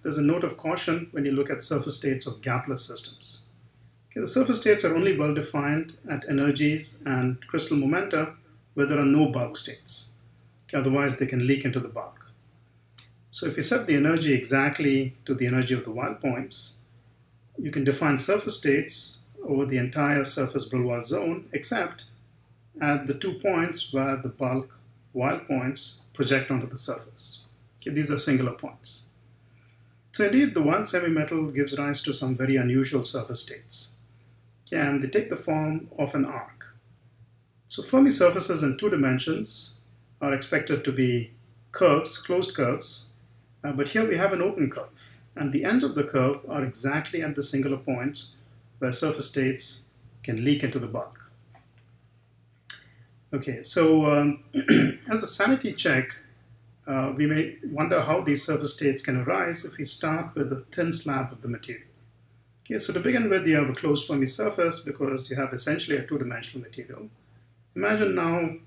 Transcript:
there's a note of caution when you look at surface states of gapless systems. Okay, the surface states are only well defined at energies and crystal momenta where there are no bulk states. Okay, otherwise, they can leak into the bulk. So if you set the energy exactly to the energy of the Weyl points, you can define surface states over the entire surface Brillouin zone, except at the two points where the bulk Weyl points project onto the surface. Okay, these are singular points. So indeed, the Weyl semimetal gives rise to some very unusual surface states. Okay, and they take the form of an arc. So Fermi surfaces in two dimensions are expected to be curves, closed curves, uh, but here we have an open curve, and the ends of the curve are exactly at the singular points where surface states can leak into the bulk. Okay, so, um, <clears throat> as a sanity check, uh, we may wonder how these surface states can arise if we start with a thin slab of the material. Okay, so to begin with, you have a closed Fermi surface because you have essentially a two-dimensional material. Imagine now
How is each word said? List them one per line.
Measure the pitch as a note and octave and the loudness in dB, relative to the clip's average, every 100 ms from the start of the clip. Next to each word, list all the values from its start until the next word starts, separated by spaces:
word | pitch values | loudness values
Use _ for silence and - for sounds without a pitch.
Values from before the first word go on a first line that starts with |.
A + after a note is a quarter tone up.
there's | D#3+ D3 | -6 2
a | |
note | D3 F3 | 2 2
of | F3 - | 0 -4
caution | D#3+ E3+ - E3 E3 | -4 -2 -2 -2 -4
when | D#3+ | -4
you | C#3 | 0
look | C3+ C#3 | 0 0
at | C3 | 0
surface | - - - - | 0 0 -2 -4
states | C#3+ C3 - | -2 -2 -4
of | A#2 | -6
gapless | B2+ B2 C3+ B2 - | -4 -4 -2 -4 -4
systems. | A#2 - - - - - - - _ - _ _ | -6 -10 -6 -4 -4 -6 -20 -20 _ -20 _ _
Okay, | - | -4
the | - | 0
surface | B3+ C4 A3 | 2 2 2
states | A3 G#3 | 4 4
are | E3+ | 4
only | E3 F#3+ D#3 | 2 2 2
well | D3 | 0
defined | D3+ D3+ D3+ C#3+ D3+ D#3+ - - | 0 -2 -2 0 -2 -4 -12 -10
at | C#3+ - | -8 -2
energies | C#3 C#3+ C#3+ D3+ D#3 - - C#3+ | 2 2 2 2 0 -6 -10 -4
and | C3 B2+ B2+ - | 0 0 -2 -4
crystal | D#3+ - D3 | -4 0 2
momenta | C3+ E3+ G3+ D#3+ D#3 - _ - _ | 2 0 0 -2 -2 -8 _ -20 _
where | - C#3+ | -2 0
there | D3 | 2
are | C#3 | 4
no | D3 D3 | 6 4
bulk | B2 A#2+ - | 2 -2 -4
states. | - - - - - - - _ _ _ - | -6 -8 -12 -12 -12 -20 -20 _ _ _ -6
Okay, | C#3+ | -2
otherwise, | C3+ C#3 C#3 B2+ | 2 2 2 0
they | C3+ | -2
can | B2+ B2 | 0 2
leak | C#3 | 2
into | C3 C3 | 0 -2
the | B2+ | -6
bulk. | - - - - _ _ _ _ _ _ - - _ _ | -10 -12 -18 -20 _ _ _ _ _ _ -20 -20 _ _
So | - E3 | -4 -4
if | - | 0
you | |
set | - A#3+ A3+ | 2 2 2
the | C#3+ | 4
energy | D3+ E3 D#3 | 4 2 2
exactly | C3 - C3+ C#3+ C#3+ D3 C3+ C3 - | 0 2 2 2 0 2 2 0 -6
to | - | -6
the | B2+ B2 | -2 2
energy | B2+ B2 | 2 0
of | B2+ | -2
the | - | -4
Weyl | A2+ C#3 A3 | -6 -6 -4
points, | C#3 C3 - - - - - - _ _ _ _ _ - | -4 -4 -6 -8 -8 -12 -20 -20 _ _ _ _ _ -10
you | D#3 | -6
can | D3 | 0
define | C3+ C#3 D#3 C#3 | 0 2 2 4
surface | - G#3 - - | 4 4 0 0
states | D3+ C#3+ - - - - - - | 2 2 2 -2 -2 -6 -14 -14
over | F#4+ C3+ C3+ | -4 -2 0
the | C3 | 0
entire | B2 D3+ D3 D3 | -2 0 2 2
surface | C#3 - C3 C#3 - | 2 2 0 -4 -4
Brillouin | C3 B2 A#2+ | -2 -2 -2
zone, | A#2 D#3 E3 F3+ - | -2 -2 -2 -4 -6
except | - - A#3 E3+ - - - _ _ _ _ _ - | -4 -2 -2 -4 -8 -20 -20 _ _ _ _ _ -4
at | D3 C#3+ - | 0 0 -2
the | |
two | C#3 F#3+ - | -4 -4 -2
points | G3+ F3 E3+ - - | 0 0 0 -2 -2
where | C3+ C3+ C3+ | -2 0 -2
the | B2+ | -6
bulk | - B2+ C3 C3 - - _ _ B2+ | -6 -2 -2 -4 -16 -20 _ _ -4
Weyl | C3 D3 - | -2 -2 -2
points | C3+ B2+ C#3 - - - | -2 -2 -4 -6 -10 -20
project | - C3 C3+ C3 | -4 0 0 2
onto | C3 - | -4 -2
the | B2 | -2
surface. | - - - - - - - _ _ _ | -2 -2 -10 -12 -10 -10 -16 _ _ _
Okay, | - | -6
these | D3 D3 | -2 0
are | C#3+ | 2
singular | - C3 B2 | 4 4 2
points. | - - - - - - _ - _ _ _ _ _ _ _ _ | -4 -14 -14 -16 -16 -20 _ -20 _ _ _ _ _ _ _ _
So | - G3+ | 0 4
indeed, | B3+ C#4+ | 6 4
the | F3 | 4
Weyl | D3 F#3 | 2 2
semimetal | G#3+ F3+ E3+ D#3+ D3+ E3 D#3 | 2 0 2 0 0 -2 -2
gives | C#3 C#3 C#3+ | -2 -2 -2
rise | C#3+ C#3+ | -4 -4
to | - | -4
some | C3 C3 B2+ | -2 -2 -2
very | C3 | 2
unusual | C3+ B2 B2+ C3 C3+ | 2 4 2 2 0
surface | - C3+ A#2+ B2 | 0 -4 -6 -6
states. | - - - - - - _ _ - _ _ _ | -6 -10 -10 -10 -10 -16 _ _ -20 _ _ _
Okay, | - E3 | -6 -2
and | C#3+ C#3+ | 0 0
they | C3 | 0
take | - - | 0 0
the | - | -4
form | - D#3 D#3 D#3 - - | -2 0 0 -2 -6 -4
of | D3+ | -2
an | D3 | 0
arc. | C3+ A#2+ - - - - _ _ _ _ - _ _ _ _ | -2 -4 -12 -18 -20 -20 _ _ _ _ -20 _ _ _ _
So | - | -8
Fermi | - C4 C#4 | 2 6 8
surfaces | - F3+ F3+ F3 E3 | 8 6 6 0 2
in | D3 B2+ | 0 2
two | G#3 | 0
dimensions | E3+ C3+ B2+ D#3+ F#3+ G#3+ - - - _ - _ _ | 2 2 2 0 -4 -4 -6 -8 -10 _ -20 _ _
are | C#3+ | -2
expected | C3+ - D#3 - C#3 | -2 0 -2 0 -2
to | - | -2
be | B2+ B2+ A#2+ A2+ - - _ _ | 0 2 2 -4 -12 -20 _ _
curves, | - F3+ D3 D#3+ - | 4 4 6 2 -4
closed | - F3+ F3+ | -2 -2 -2
curves, | - B2 C#3 - - - - _ _ _ _ | -2 -2 -2 -4 -6 -8 -20 _ _ _ _
uh, | C#3+ | -8
but | C3+ C#3+ | -4 -2
here | A3 A3 | 0 0
we | E3+ | 2
have | G3 | 0
an | F#3 | 2
open | F#3 G3+ C#3+ | -2 0 -2
curve, | - - - - - - | -2 -12 -16 -20 -20 -20
and | - C#3+ | -6 -2
the | C3+ | 0
ends | D#3 A#3+ | 2 2
of | C4+ | 2
the | D3 | 0
curve | C#3 C#3 B2+ - - | 0 2 2 0 -6
are | D3+ | -4
exactly | C3 - C#3 D3 D3+ E3+ | -4 -2 -2 -2 -4 -4
at | D#3 | -4
the | C#3+ | 0
singular | C#3 C#3 C3+ C3+ | 0 0 0 -2
points | - B2 C3+ - - - - - _ - | -4 -4 -2 -4 -8 -12 -20 -20 _ -6
where | C3 | -2
surface | C3 D#3 - - | 0 0 -2 -2
states | C#3 C3 C3+ - - - - - - | 0 -2 0 -4 -4 -12 -20 -20 -14
can | - A2+ | -8 -2
leak | B2+ C#3+ | 2 2
into | C3 B2 | 0 -4
the | A#2 | -6
bulk. | A2+ - - - _ _ - _ _ _ _ _ _ _ _ _ _ _ - - _ - _ _ | -8 -10 -16 -20 _ _ -20 _ _ _ _ _ _ _ _ _ _ _ -16 -16 _ -20 _ _
Okay, | C3+ C3+ A#2+ | -6 -6 -2
so, | - F3+ D#3+ D#3+ D3+ | 2 6 6 6 6
um, | D3 D3 D3 - | 4 4 0 -4
<clears throat> | C3+ - - D3+ - - | -4 6 6 6 0 -4
as | A3 | 0
a | - | 2
sanity | - G#3 C4 G#3+ | 4 4 4 0
check, | - F3 C3 - - - _ _ - _ _ - | 0 2 2 0 -10 -20 _ _ -20 _ _ -4
uh, | C3+ C3+ C3 | -2 -2 0
we | D3+ | 2
may | D#3 - - | 2 0 -4
wonder | - D3 E3 F3 | -8 -4 2 2
how | D3 E3 | 2 0
these | D3 C#3+ | 2 2
surface | - D3 D3 | 2 0 -2
states | - C#3+ C3+ | 0 0 0
can | - B2+ | -2 -2
arise | B2+ F#3+ E3+ E3 | 0 0 0 -2
if | D#3+ - | -6 -6
we | |
start | C#3+ - D#3+ D#3+ D#3+ | -4 -2 0 -2 -4
with | D#3 C3 | -4 -4
a | C3 - | -4 -8
thin | - E3 | -4 0
slab | D#3+ D3 C3+ B2+ | 0 0 -4 -4
of | - | -8
the | B2 | -10
material. | A#2 - - - _ _ _ _ _ _ _ | -10 -10 -16 -16 _ _ _ _ _ _ _
Okay, | - A3 | -8 -4
so | - | -2
to | F3 | 0
begin | - B3 A3 | 2 2 4
with, | F#3+ D#3+ | 2 4
you | D#3 | 4
have | C3+ | 2
a | |
closed | B2 D#3+ D3 - | 0 0 0 0
Fermi | C#3+ C3+ | 0 2
surface | - G#2+ C3+ E3+ E3 | 2 0 2 0 0
because | D3 C#3+ C#3 C3 - | -8 -4 -4 -4 -4
you | C3 | -4
have | C3 | -4
essentially | B2 - D3+ - C#3 | 0 0 2 0 -2
a | |
two-dimensional | - D3 A#2+ A#2 A2+ C3 | -2 -4 -4 -8 -10 -12
material. | A#2 - - - G#2+ - _ _ _ _ _ | -14 -16 -16 -16 -16 -20 _ _ _ _ _
Imagine | - G#3 G#3+ G3+ | -4 0 2 2
now | F3+ E3 E3+ E3 - | 2 0 0 -2 -6